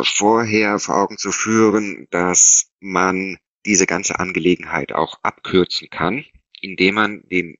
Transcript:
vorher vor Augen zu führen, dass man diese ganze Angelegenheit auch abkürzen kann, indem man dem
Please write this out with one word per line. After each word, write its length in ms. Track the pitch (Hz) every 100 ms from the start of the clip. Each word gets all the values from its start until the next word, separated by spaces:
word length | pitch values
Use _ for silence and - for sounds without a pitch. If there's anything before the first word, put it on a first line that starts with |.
vorher 720 | - - 104 113 113 107 104 101
vor 200 | - 85
Augen 200 | 98 104
zu 160 | 101
führen, 760 | 90 110 113 110 107 104 90 -
dass 560 | 87 90 90 - - - _
man 580 | 98 90 92 92 95 87 _ _
diese 220 | 104 98 92
ganze 320 | 87 101 -
Angelegenheit 760 | 90 90 82 85 82 82 69
auch 260 | - 80 -
abkürzen 640 | - - - 92 87 - 78
kann, 380 | - 85 127 - _ _ -
indem 360 | 98 92 92 104
man 260 | 107 104 -
dem 260 | 90 85